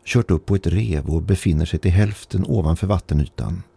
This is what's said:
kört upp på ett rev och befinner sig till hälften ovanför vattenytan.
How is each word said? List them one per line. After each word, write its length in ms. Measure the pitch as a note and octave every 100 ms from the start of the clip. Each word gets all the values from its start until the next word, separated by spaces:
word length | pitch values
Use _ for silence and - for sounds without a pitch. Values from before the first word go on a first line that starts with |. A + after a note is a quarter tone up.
kört 260 | - B2 -
upp 160 | E2 -
på 80 |
ett 120 | G2 E2+
rev 400 | F#2 A2 D2+ C2+
och 160 | D#2+
befinner 440 | E2 F#2 F#2 D2+ E2
sig 120 | E2+
till 120 | F#2+
hälften 540 | F#2 G#2 G2+ - F#2 -
ovanför 380 | A2 D#2 E2+ F#2+
vattenytan. 760 | F#2 - D2 C#2 - A1 F2 -